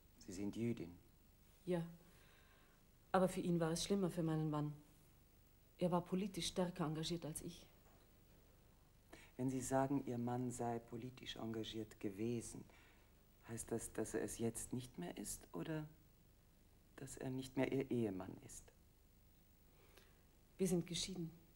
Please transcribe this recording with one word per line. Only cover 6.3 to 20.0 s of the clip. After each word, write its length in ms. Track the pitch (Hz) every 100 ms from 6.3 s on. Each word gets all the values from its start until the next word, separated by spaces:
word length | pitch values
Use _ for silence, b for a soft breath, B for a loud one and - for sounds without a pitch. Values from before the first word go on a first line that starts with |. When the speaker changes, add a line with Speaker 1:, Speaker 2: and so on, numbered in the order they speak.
| 170 160
Speaker 2:
stärker 360 | - 180 180
engagiert 400 | 151 156 160 170
als 180 | 147 -
ich. 240 | - - - - - - - - - - - - - - - - - B B B
Speaker 1:
Wenn 140 | 131
Sie 100 | 131
sagen, 440 | 127 135 135 139 -
Ihr 120 | 120
Mann 320 | 120 120 123
sei 280 | 120 117 117
politisch 580 | - 117 123 123 - -
engagiert 600 | 113 110 107 110 110 -
gewesen, 680 | 107 95 117 120 - - - B B B B B B - -
heißt 240 | 113 -
das, 200 | 113 -
dass 220 | - 110
er 80 | -
es 160 | - -
jetzt 340 | 117 - -
nicht 240 | 127 123 -
mehr 180 | 175 -
ist 320 | - - -
oder 360 | 175 160 156 151 - - - - - - - - - - -
dass 200 | 135 -
er 140 | 131
nicht 260 | 131 131 135
mehr 160 | 127
Ihr 180 | 135 135
Ehemann 460 | 120 110 92 92 -
ist? 200 | - - - - - - - - - - - - - B B B